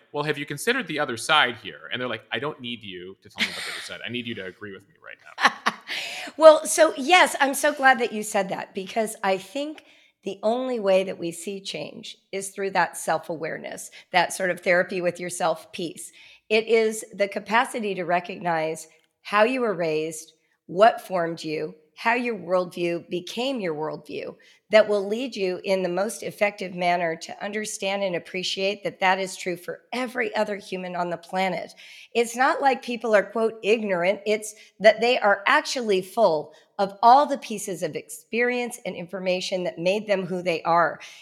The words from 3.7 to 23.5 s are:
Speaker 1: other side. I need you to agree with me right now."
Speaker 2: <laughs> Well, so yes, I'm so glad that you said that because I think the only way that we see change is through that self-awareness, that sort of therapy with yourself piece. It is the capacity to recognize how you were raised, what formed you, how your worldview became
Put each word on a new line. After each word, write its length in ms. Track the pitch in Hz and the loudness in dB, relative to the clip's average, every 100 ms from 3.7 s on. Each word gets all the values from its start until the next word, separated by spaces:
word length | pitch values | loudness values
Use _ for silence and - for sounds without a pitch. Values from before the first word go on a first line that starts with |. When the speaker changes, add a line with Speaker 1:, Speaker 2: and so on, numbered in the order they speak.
Speaker 1:
other 100 | - | -10
side. 180 | - 87 | -12 -10
I 60 | 107 | -8
need 160 | 120 117 | -6 -6
you 80 | |
to 120 | 104 92 | -8 -10
agree 260 | - 104 | -12 -14
with 100 | 95 _ | -14 _
me 80 | _ 57 | _ -20
right 120 | - - | -20 -16
now." 460 | - - - - - | 0 0 0 -6 -6
Speaker 2:
<laughs> 60 | - - - - 302 - | -10 -8 -8 -10 -8 10
Well, 280 | 311 311 - | 10 10 6
so 280 | - 320 302 | 4 4 4
yes, 380 | 262 359 285 - | 4 6 6 4
I'm 140 | 269 | 0
so 180 | 262 302 | 2 0
glad 260 | 294 262 247 | 4 4 6
that 120 | 226 | 2
you 80 | 214 | -4
said 260 | 214 202 185 | -4 -2 -2
that 260 | - - 196 | -6 -8 -10
because 400 | 185 233 214 - | -6 -2 -4 -2
I 140 | 196 190 | 0 0
think 480 | - 277 294 302 - _ _ _ | -2 -8 -8 -10 -18 _ _ _
the 160 | 208 190 | -10 -4
only 360 | 214 247 254 240 | 0 0 -2 0
way 240 | 196 190 190 | 4 4 2
that 120 | - | -4
we 140 | 170 | -8
see 300 | 165 208 196 | -8 -10 -10
change 560 | 196 151 147 - - - - | -8 -10 -10 -14 -16 -18 -10
is 160 | 190 190 | -8 -8
through 220 | - 196 | -6 -2
that 260 | 185 165 - | 2 0 -2
self-awareness, 960 | - 160 - 156 165 - - 190 - - - | -2 -2 -2 -8 -8 -8 -10 -12 -16 -18 -2
that 220 | 180 165 | 0 2
sort 160 | - 185 | 0 -2
of 100 | 175 | 0
therapy 400 | 196 175 185 190 | 2 2 2 0
with 180 | 175 170 | -2 -4
yourself 520 | 180 - 170 175 - | -8 -2 -2 -2 -6
piece. 400 | - 170 - - - - - - | -8 -8 -10 -18 -20 -20 -14 -2
It 180 | 220 220 | 0 2
is 380 | 226 220 220 - | 2 2 -2 -8
the 140 | 190 202 | -4 -2
capacity 680 | 208 202 226 262 262 208 185 | -4 0 2 2 -2 -4 -4
to 80 | |
recognize 840 | 170 180 180 185 175 160 160 160 - _ _ _ | 0 -2 -2 -6 -2 0 -2 -6 -12 _ _ _
how 220 | - 208 220 | -2 2 4
you 160 | 262 | 2
were 120 | 233 | -2
raised, 600 | 185 170 - 160 165 - _ _ _ - | -2 -2 -2 -4 -8 -14 _ _ _ -4
what 340 | 170 226 233 | 6 6 6
formed 420 | - 185 165 165 | -4 -2 -2 -4
you, 320 | 156 156 156 - _ - | -6 -6 -6 -10 _ -4
how 180 | 233 | 0
your 220 | 247 240 214 | 0 -2 -4
worldview 760 | 170 185 180 180 170 170 - | -2 -2 -2 -4 -2 -2 -6
became 500 | 175 175 226 262 | -8 -8 -6 -4